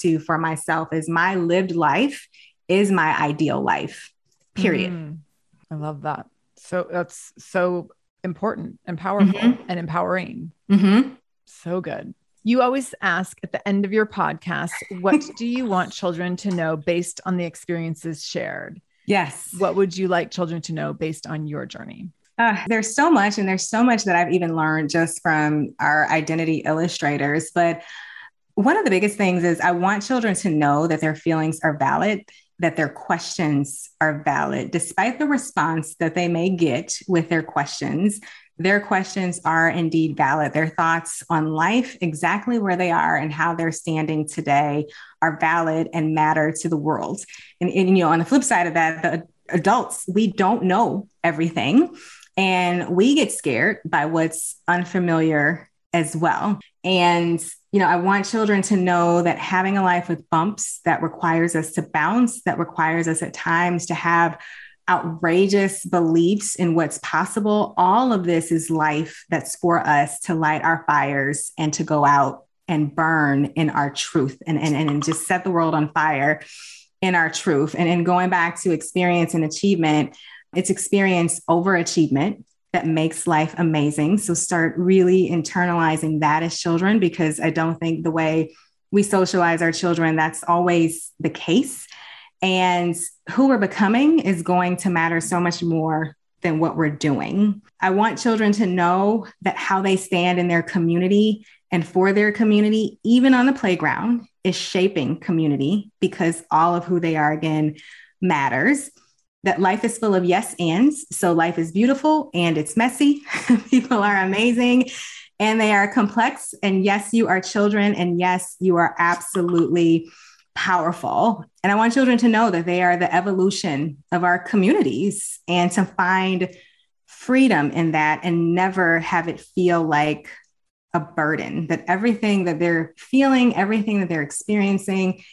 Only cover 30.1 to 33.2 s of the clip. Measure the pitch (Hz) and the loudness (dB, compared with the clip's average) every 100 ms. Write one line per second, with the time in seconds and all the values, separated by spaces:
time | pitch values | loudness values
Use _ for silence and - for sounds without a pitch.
30.1 | 254 226 185 190 151 147 143 165 160 160 | -2 0 -2 0 2 2 2 0 0 -2
31.1 | 151 170 160 160 156 160 147 135 147 196 | -2 -2 -2 -2 -2 -2 -2 -2 0 0
32.1 | 202 - - _ - 190 190 147 - - | -4 -8 -20 _ -4 -4 -2 -4 -4 -6
33.1 | 170 | -6